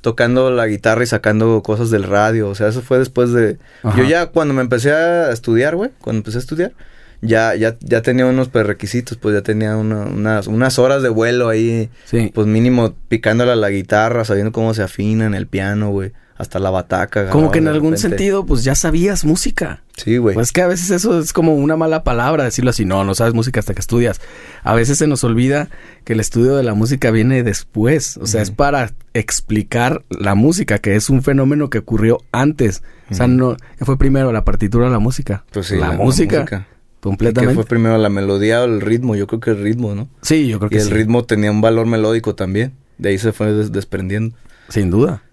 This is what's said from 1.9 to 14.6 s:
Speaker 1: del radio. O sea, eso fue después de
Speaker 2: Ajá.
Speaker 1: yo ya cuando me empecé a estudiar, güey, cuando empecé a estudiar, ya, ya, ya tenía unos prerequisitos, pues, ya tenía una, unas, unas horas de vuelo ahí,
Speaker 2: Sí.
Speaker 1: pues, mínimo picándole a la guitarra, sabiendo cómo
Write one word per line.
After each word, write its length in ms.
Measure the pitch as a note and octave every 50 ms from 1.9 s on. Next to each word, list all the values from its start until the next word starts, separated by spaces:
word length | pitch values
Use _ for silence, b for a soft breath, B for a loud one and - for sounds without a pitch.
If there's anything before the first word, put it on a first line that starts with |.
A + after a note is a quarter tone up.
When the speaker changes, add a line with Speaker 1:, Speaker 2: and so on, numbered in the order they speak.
Speaker 1:
del 140 | A#2 G#2 G2
radio. 440 | F#2+ G2 G2+ G#2 A2 A2+ A2+ G#2+ G2+
O 60 | G2+
sea, 140 | G2+ A2 G#2
eso 120 | A2 B2+
fue 180 | B2 - C3 B2+
después 340 | C3 - - B2 B2 A#2+ A#2+
de 260 | A#2+ A2+ G#2 G#2+ - B B B B B
Speaker 2:
Ajá. 160 | A2+ G2 B2
Speaker 1:
yo 60 | B2+
ya 220 | C3+ D#3+ E3+ E3+
cuando 280 | E3+ - E3 D#3 D3 C3+
me 80 | C3 B2+
empecé 300 | B2 B2 A#2+ A2+ C#3+ D3
a 380 | D#3 E3 E3+ F3 E3+ E3 C#3+
estudiar, 460 | A#2 A2+ - B2 A2+ A2+ B2+ D3+ E3
güey, 140 | F3 G#3 C4+ - _
cuando 180 | - - A2+ A2
empecé 180 | G#2 - G#2+ A#2+
a 20 |
estudiar, 320 | B2+ - D#3+ D#3 F3 A3+ - b b b b b b b b b -
ya, 320 | A2 A2+ A2 A2+ A2+ G2
ya, 220 | G2+ A2 A2+ A#2 -
ya 200 | - - A#2 A2+
tenía 240 | A2+ - B2 B2+ B2+
unos 240 | B2+ B2+ C3 C3 B2+
prerequisitos, 680 | - A#2 G#2+ G#2 G2+ - G#2+ G2 - B2 A#2+ - A#2 A2+
pues, 160 | - G#2+ G#2
ya 80 | G2+ G2
tenía 340 | - G#2+ G#2+ A2 G#2+ G#2+
una, 280 | A2 G#2+ G#2+ A2 G#2+ G2+
unas, 400 | G2+ F#2+ - G#2 G#2+ A2 G#2+ G2
unas 320 | G#2+ G#2+ A2+ B2+ C3 C3 -
horas 240 | B2 C3 C#3 C#3 C3
de 80 | B2
vuelo 400 | A2+ A2 A2+ A#2 A#2+ B2 B2 A2+
ahí, 400 | A2 A2 A2+ A#2 A2+ A#2 A2 A2+ b b b
Speaker 2:
Sí. 240 | - - A#2 A2 G2+ -
Speaker 1:
pues, 120 | - G#2+
mínimo 480 | G#2+ G#2+ A2 A#2 B2+ B2+ B2 A#2 G#2+ - - - -
picándole 440 | - A2+ - A2 A2 A#2 B2 B2 B2
a 40 |
la 120 | A2+ G#2+ G2+
guitarra, 560 | G2+ G2 F#2 - G#2+ G#2 A2 A#2 A#2 A#2+ A2
sabiendo 280 | A2 G#2 G2 G2+ A2 A2
cómo 200 | A2+